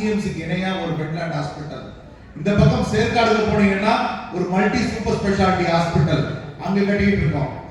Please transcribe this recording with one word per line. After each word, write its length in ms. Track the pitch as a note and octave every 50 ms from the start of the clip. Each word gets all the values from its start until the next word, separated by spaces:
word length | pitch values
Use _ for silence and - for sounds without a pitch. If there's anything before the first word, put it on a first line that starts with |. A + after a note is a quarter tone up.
| G#3 G#3+
எம் 120 | G#3+ G3+ G3+
சிக்கு 200 | G3 C#3+ D#3 E3
இணையா 260 | E3 F3+ F#3 F#3+ F#3+ F#3+ F#3 E3+
ஒரு 100 | E3 D#3+ D3+
வெட்லேண்ட் 360 | D#3 D3 D#3+ E3+ E3 E3 D3+ D3
ஹாஸ்பிட்டல். 460 | D3 - - D3 D3 C#3+ C3+ C3 - - - - - - - - - - - D3
இந்த 120 | D#3 G3+ G3+ -
பக்கம் 300 | - D3 - G#3+ G3 - G#3
சேர்க்காடுல 460 | G#3+ A3 - A#3 A#3+ A3+ A3+ G#3+ G#3+ G#3+ G3+
போனீங்கன்னா 440 | G#3 G#3 G3+ G3 F#3+ F#3+ G#3 G#3+ - - - - - - - - -
ஒரு 100 | F3+ F3+ F3 F#3
மல்டி 280 | F#3+ G#3 G#3 - B3 G#3 -
சூப்பர் 300 | - - - - - -
ஸ்பெஷாலிட்டி 480 | - G3+ G3 G3 G3 F#3 F#3 F3+ F3 E3+ E3
ஹாஸ்பிட்டல் 500 | E3+ E3 - - D3+ D3 D#3+ D#3+ D3 - - - - - - - - -
அங்க 140 | F#3 G3 G3+ G3+ G3
கட்டிட்டு 320 | G#3 G#3 G3+ G3+ G3 - D3
இருக்கோம். 280 | D3+ D#3 D3+ C#3+ - - - - -